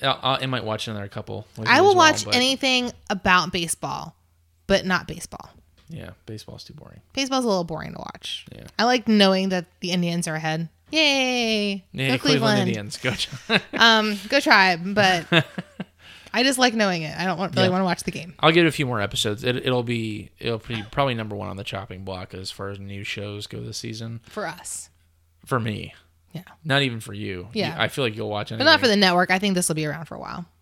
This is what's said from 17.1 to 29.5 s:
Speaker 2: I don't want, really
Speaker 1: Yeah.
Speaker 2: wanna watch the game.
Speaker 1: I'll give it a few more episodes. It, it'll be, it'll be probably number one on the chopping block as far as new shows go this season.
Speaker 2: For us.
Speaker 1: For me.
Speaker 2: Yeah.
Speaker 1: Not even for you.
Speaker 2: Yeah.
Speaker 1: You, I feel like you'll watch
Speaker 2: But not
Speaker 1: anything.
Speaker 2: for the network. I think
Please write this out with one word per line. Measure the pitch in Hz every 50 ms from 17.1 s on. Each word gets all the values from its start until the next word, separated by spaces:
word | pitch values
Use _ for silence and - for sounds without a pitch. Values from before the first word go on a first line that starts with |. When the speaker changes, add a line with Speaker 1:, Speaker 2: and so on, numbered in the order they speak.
| - -
Speaker 2:
I | 170
don't | 190 175 156
want, | 196 185 175
really | - 185
Speaker 1:
Yeah. | 185 180
Speaker 2:
wanna | 185 190
watch | 180 175 - -
the | - -
game. | 139 151 180 - -
Speaker 1:
I'll | - 156 165
give | 175 170
it | 160
a | -
few | - 147
more | 127 120 107
episodes. | 101 104 - - - 110 107 117 127
It, | 123 123
it'll | 131 - 131 127 123 120
be, | 120 120 113 113 110 104 104 101 - - _
it'll | 131 120 117 110
be | - - 120 110 104 107 -
probably | 147 139 135 120
number | 113 110 107 104
one | 101 98 95
on | 95
the | 95 98
chopping | - - 98 95 - 95 92 95
block | 95 95 92 95 - -
as | 95 95 - -
far | - 98 98
as | 101 101
new | 98 98 101 98 104
shows | - - - 101 104 104 104 104 -
go | - 113
this | 120 113 110 -
season. | - 117 110 110 113 113 117 117 -
Speaker 2:
For | - - 214 202
us. | 165 - - - - - - - - _ _ _ _ _ _ _ _ _ _ _
Speaker 1:
For | - 139 123
me. | 110 113 104 98 - - - - _ _ _ _ _ _
Speaker 2:
Yeah. | - 185 185 - - _ -
Speaker 1:
Not | 156 135 139 139
even | 131 117 110
for | - - 101
you. | 101 107 101 95 90 90 101 117
Speaker 2:
Yeah. | 220 185 151 165
Speaker 1:
You, | - -
I | -
feel | - 147 135
like | 113 107
you'll | 110 110 107
watch | 104 104 104 -
Speaker 2:
But | 110 110
not | 175 208
Speaker 1:
anything. | 320 302 269
Speaker 2:
for |
the | 240 202
network. | 202 202 185 175 175 180 175 180
I | 185
think | 202 202